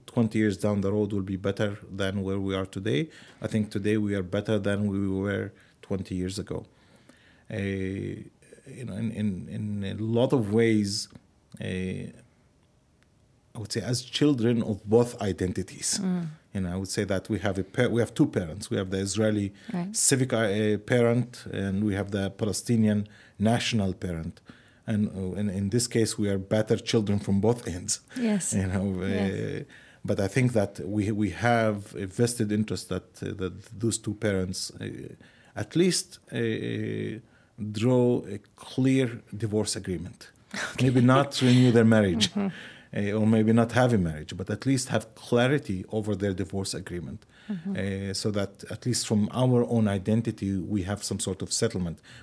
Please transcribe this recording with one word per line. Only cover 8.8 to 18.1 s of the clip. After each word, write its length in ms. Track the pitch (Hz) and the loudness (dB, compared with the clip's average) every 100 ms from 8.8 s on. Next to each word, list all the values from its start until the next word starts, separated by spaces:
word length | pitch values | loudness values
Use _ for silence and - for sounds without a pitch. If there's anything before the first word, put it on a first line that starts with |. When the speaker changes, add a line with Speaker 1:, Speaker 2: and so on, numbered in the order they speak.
| 110 | -10
Speaker 1:
know, 80 | |
in, 180 | 98 113 | -6 -6
in, 360 | - 107 90 - | -2 -4 -4 -8
in 480 | 110 107 104 98 98 | -8 -6 -4 -6 -4
a 40 | |
lot 300 | 110 117 131 | 0 2 4
of 200 | 143 104 | 2 2
ways, 540 | 110 117 110 101 98 - - _ _ _ - | 4 4 4 2 -2 -8 -14 _ _ _ -12
uh, 40 | 101 92 92 95 98 - - _ _ _ _ _ _ _ _ _ _ _ _ - | -8 -6 -4 -6 -10 -14 -20 _ _ _ _ _ _ _ _ _ _ _ _ -14
I 20 | |
would 120 | 104 | -6
say 100 | 120 | -4
as 200 | 104 123 | -2 -4
children 600 | - - 147 131 113 117 | -4 2 4 4 2 2
of 200 | 107 101 104 | 0 -4 4
both 360 | 110 120 - | 4 4 0
identities. 800 | 104 90 92 87 90 - - - | -4 0 0 -2 -6 -6 -4 -2
Speaker 2:
Mm. 240 | 190 180 165 156 _ | 0 -2 -4 -10 _
Speaker 1:
You 80 | 101 | -4
know, 120 | 92 | -2
I 20 | 90 | -2
would 140 | 95 | -4
say 160 | - 101 | -2 0
that 240 | 95 - | -2 0
we 100 | 107 | -2
have 180 | 107 95 | 0 -2
a 60 | |
pa-, 240 | 92 - 120 | -4 0 2
we 140 | 110 | 2
have 120 | 107 | 0